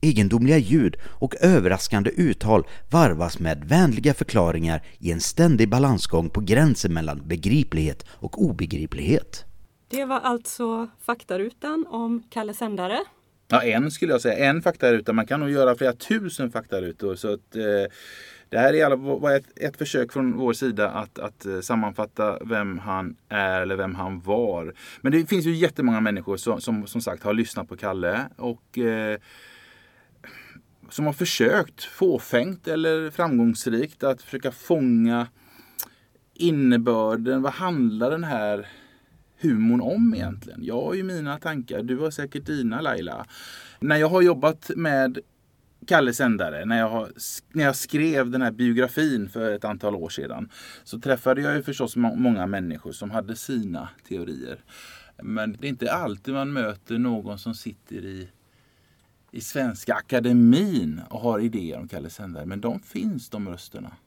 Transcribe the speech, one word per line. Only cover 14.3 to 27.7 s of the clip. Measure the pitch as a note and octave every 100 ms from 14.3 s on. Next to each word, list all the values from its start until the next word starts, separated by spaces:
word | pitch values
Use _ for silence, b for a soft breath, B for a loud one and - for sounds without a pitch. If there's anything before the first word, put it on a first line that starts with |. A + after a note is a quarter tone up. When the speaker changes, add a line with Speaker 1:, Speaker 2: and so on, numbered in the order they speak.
| G#2+ C#3
Speaker 3:
En | D#3
faktaruta. | E3 E3 B2+ A#2 G#2+
Man | A2+ A2+
kan | C#3+
nog | C#3+
göra | C#3+ C3
flera | B2 C3+
tusen | B2 - A3 G3 - B2+
faktarutor. | A#2+ - G2 F2+ E2+ G2+
Så | F#2 A2
att, | G#2 _ A2
eh... | G#2+ G#2 G2 B B B B B B
Det | A2
här | C3
är |
i | D#3
alla | D3+ C3 C3+ C#3
fall | D3 C#3
ett, | C#3 -
ett | - -
försök | D3 C#3 A#2+
från | C#3 C3 A#2+
vår | B2+
sida | A2+ C3+ G#2+ G#2
att, | G2 G#2 -
att, | G#2 - G2
eh, | F#2+
sammanfatta | F#2 A2+ G#2+ G2 G#2+ - G#2+ F#2+
vem | A2 A2 G2+ F2+
han | F#2+ F#2+ F#2 - _
är | G#2 G2 F#2
eller | F#2 F#2+
vem | F#2+
han | F2+ F#2 F#2+
var. | F2 G#2+ A#2 F2 E2 E2 B B
Men | C3
det | D#3 E3
finns | G3 D#3+
ju |
jättemånga | E3 E3+ - C3 A2+
människor | A2 G2+ F2+ G2
som, | - G#2+
som, | - A2 G2+
som | A#2
sagt | A2+ F2
har | G#2
lyssnat | G#2+ A2+ -
på | F2